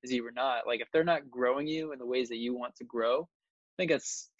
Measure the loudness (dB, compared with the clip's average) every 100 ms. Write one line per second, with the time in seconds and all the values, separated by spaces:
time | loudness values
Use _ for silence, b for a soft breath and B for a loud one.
0 | -4 -2 -2 -2 0 0 0 -2 2 2
1 | 4 2 0 0 2 2 0 -2 -4 -6
2 | -2 0 0 -2 -2 -2 -6 -10 -8 -2
3 | 2 2 -2 _ _ _ _ -4 2 2
4 | 0 -10 -12 _